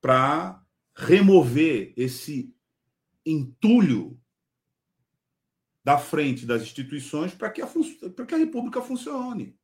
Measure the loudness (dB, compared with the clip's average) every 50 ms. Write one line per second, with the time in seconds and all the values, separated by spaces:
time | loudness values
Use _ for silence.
0 | 2 4 4 4 4 2 0 -2 -4 -8 -12 -16 _ _ _ _ _ _ _ -12
1 | 2 4 4 6 8 8 8 8 6 6 2 2 2 2 0 -2 -4 -8 -6 -6
2 | -6 -6 -6 -10 -12 -10 -10 -10 -10 -10 -16 _ _ _ _ _ _ _ _ _
3 | _ _ _ _ _ -4 -4 -4 -4 -6 -10 _ 2 4 6 6 6 4 2 0
4 | -2 -8 -14 -20 _ _ _ _ _ _ _ _ _ _ _ _ _ _ _ _
5 | _ _ _ _ _ _ _ _ _ _ _ _ _ _ _ _ _ 2 2 2
6 | 2 -4 -4 -2 -2 -2 -4 -6 -4 -4 -4 -4 -4 -8 -12 -14 -12 -12 -12 -14
7 | -12 -10 -8 -6 -6 -8 -8 -8 -10 -10 -8 -8 -12 -8 -4 -4 -6 -6 -6 _
8 | -18 -18 -14 -14 -12 -6 -4 -2 -2 -2 -4 -8 -8 -6 -8 -8 -8 -8 -10 -10
9 | -10 -10 -10 -8 -10 -8 -10 -10 -12 -12 _ _